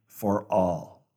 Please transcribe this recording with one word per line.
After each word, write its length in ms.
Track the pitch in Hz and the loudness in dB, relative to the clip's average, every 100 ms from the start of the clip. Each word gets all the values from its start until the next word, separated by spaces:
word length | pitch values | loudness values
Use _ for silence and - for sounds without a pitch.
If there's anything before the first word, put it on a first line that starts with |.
| _ | _
for 400 | - 104 101 - | -6 0 0 0
all. 560 | 101 90 87 - - _ | 0 2 -2 -8 -20 _